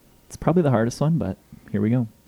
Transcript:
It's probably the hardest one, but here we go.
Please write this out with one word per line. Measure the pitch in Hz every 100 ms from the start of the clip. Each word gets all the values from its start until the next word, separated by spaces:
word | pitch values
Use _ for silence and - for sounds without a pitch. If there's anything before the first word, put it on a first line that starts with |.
| _ _ -
It's | -
probably | - 170
the | 147
hardest | 117 117 -
one, | 147 165
but | 92 95 _ - -
here | 101
we | 104
go. | 127 113 -